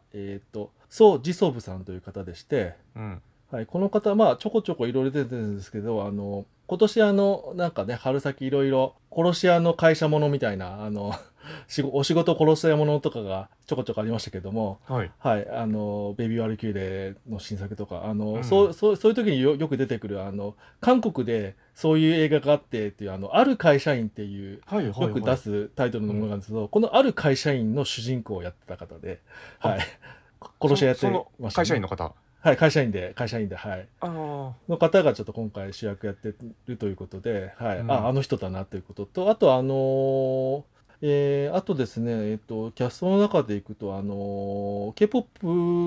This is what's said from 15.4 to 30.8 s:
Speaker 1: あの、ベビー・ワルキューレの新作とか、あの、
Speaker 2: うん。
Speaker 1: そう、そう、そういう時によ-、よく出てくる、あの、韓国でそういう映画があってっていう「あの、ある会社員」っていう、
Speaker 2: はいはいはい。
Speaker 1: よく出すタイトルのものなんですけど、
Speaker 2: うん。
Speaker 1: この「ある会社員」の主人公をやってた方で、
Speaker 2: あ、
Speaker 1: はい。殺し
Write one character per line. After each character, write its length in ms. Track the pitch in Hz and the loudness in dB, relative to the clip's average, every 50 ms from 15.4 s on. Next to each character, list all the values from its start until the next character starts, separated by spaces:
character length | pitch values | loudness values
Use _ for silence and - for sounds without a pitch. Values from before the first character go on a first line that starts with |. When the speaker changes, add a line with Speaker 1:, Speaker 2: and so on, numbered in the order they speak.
| 101 98 | -2 -4
Speaker 1:
あ 160 | 120 120 117 | -6 -4 -4
の、 480 | 110 107 107 104 104 101 104 101 101 104 | -2 -2 -2 -4 -4 -4 -4 -6 -6 -6
ベ 120 | 117 117 110 | -4 -4 -2
ビ 60 | 113 | -2
ー・ 20 | 117 | -2
ワ 80 | 113 | -2
ル 80 | 110 110 | -4 -4
キ 120 | 104 117 | -4 -6
ュ 40 | 110 | -6
ー 20 | 98 | -4
レ 400 | 98 95 92 95 95 95 98 98 - _ | -4 -6 -6 -6 -6 -8 -8 -10 -14 _
の 120 | 123 110 95 | -12 -12 -10
新 180 | - - 110 | -8 -10 -8
作 180 | 95 98 101 104 | -8 -8 -10 -8
と 100 | - 104 | -10 -10
か、 200 | - 92 87 - | -10 -10 -8 -6
あ 80 | 107 107 | -4 -4
の、 220 | 104 107 107 107 | -2 -2 -2 -4
Speaker 2:
う 40 | 117 | -4
ん。 40 | 123 | 0
Speaker 1:
そ 220 | 120 196 196 202 | 2 4 6 6
う、 60 | 175 160 | 4 2
そ 180 | - 208 214 | 0 0 0
う、 40 | 202 | 2
そ 140 | - - 220 | 4 2 2
う 20 | |
い 20 | 220 | 2
う 20 | |
時 160 | 247 220 196 | 4 2 2
に 100 | 147 127 | 2 4
よ-、 140 | 131 147 147 | 4 2 2
よ 100 | 139 160 | 2 0
く 80 | 151 139 | -2 0
出 100 | 120 135 | -2 0
て 140 | - 123 107 | -2 -2 -6
く 80 | - | -6
る、 160 | 101 101 95 95 | -6 -6 -6 -6
あ 80 | 98 | -8
の、 240 | 98 101 101 104 - _ - - _ _ | -8 -8 -8 -8 -10 _ -20 -20 _ _
韓 220 | - 240 254 247 | 2 4 4 4
国 240 | 214 214 156 135 117 | 2 0 -2 -2 -2
で 320 | 117 117 110 101 95 - _ _ _ _ | -2 -2 -2 -2 -6 -10 _ _ _ _
そ 200 | - - 156 156 | -2 2 4 4
う 60 | 160 | 6
い 100 | 160 156 | 6 6
う 40 | 170 | 6
映 160 | 160 156 147 | 4 4 4
画 100 | 151 143 | 2 2
が 140 | - 143 147 | 4 4 2
あ 20 | |
っ 80 | 147 - | 2 2
て 240 | _ - 110 104 | _ -4 -4 -4
っ 40 | 101 | -4
て 120 | - _ 104 | -6 _ -8
い 40 | |
う 40 | 98 | -8
「あ 60 | 95 | -6
の、 180 | 95 98 98 127 | -8 -6 2 4
あ 80 | 196 262 | 4 4
る 140 | 277 247 | 4 2
会 240 | - - 165 143 135 | 4 4 6 6 6
社 120 | - 156 139 | 4 0 0
員」 140 | 120 113 | 0 -2
っ 20 | 104 | -6
て 140 | - - 104 | -6 -10 -10
い 300 | 101 98 98 98 98 98 | -10 -10 -12 -12 -12 -14
う、 80 | - - | -16 -10
Speaker 2:
は 120 | - 190 | -4 -4
い 0 | |
は 60 | 214 - | -2 -2
い 80 | 107 | -2
は 60 | 101 | -2
い。 100 | 127 170 151 | -2 -2 0
Speaker 1:
よ 40 | 107 | 0
く 80 | 127 | -2
出 140 | 101 131 131 | 0 0 0
す 320 | 127 - 107 104 104 107 - | 0 -2 -4 -4 -4 -4 -4
タ 180 | - - 127 | -2 -2 -2
イ 40 | 120 | -2
ト 80 | 110 113 | 0 -2
ル 60 | 107 | -4
の 80 | 104 104 | -2 -2
も 80 | 104 | -2
の 60 | 110 | -4
な 80 | 104 104 | -4 -6
ん 40 | 101 | -8
で 60 | 98 | -8
す 20 | |
け 60 | 107 110 | -8 -6
ど、 80 | 113 | -6
Speaker 2:
う 40 | 104 | -6
ん。 20 | - | 0
Speaker 1:
こ 100 | - 214 | 2 2
の 160 | 233 - - | 2 4 4
「あ 80 | 262 277 | 4 4
る 80 | 254 | 4
会 240 | - - - 147 135 | 2 2 2 2 2
社 160 | - - 151 | 2 0 0
員」 240 | 139 127 110 107 117 | 0 0 0 0 0
の 80 | 143 131 | 0 -2
主 180 | - - 120 | -4 -6 -6
人 220 | 113 123 131 123 113 | -4 -4 -4 -4 -4
公 140 | - 104 | -6 -8
を 60 | 90 87 | -8 -8
や 80 | 87 | -10
っ 20 | - | -12
て 120 | _ _ | _ _
た 120 | - 90 | -16 -14
方 200 | - 90 - - | -14 -14 -18 -16
で、 220 | 82 - 92 90 - _ _ - - - - - _ | -14 -12 -12 -12 -12 _ _ -20 -20 -20 -20 -12 _
Speaker 2:
あ、 100 | - 110 | -2 -2
Speaker 1:
は 80 | 95 | 0
い。 20 | 95 90 - - _ - - - - _ _ _ _ - - - _ | -2 -4 -6 -10 _ -20 -20 -20 -20 _ _ _ _ -20 -20 -6 _
殺 140 | - 143 139 | 2 4 4
し 40 | 135 | 6